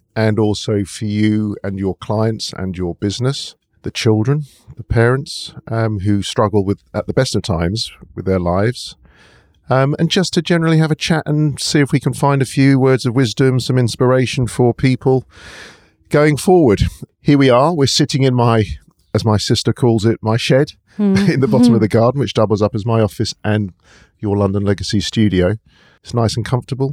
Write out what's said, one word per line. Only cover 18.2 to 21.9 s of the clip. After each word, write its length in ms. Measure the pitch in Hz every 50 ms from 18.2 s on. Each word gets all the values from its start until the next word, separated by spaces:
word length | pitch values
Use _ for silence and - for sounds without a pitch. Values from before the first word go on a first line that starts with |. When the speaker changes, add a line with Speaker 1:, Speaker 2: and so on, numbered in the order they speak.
| 135
Speaker 1:
in 120 | 135 123
my, 300 | 123 117 120 113 113 107 - - - _ _ _ _ _ _ -
as 100 | 107 92
my 120 | 113 107
sister 360 | 98 - - 120 - - 117 110
calls 320 | - - 120 113 110 95
it, 140 | 113 113 - -
my 140 | 110 110
shed 360 | 117 - - 135 131 147 - - _ _ _ _ -
Speaker 2:
Hmm. 180 | 208 202 190
Speaker 1:
<laughs> 140 | 190 202 185
in 100 | 160 139
the 80 | 127 -
bottom 240 | 107 123 247 - -
of 60 | 110
Speaker 2:
Hmm. 60 | 110
Speaker 1:
the 40 |
garden, 320 | 104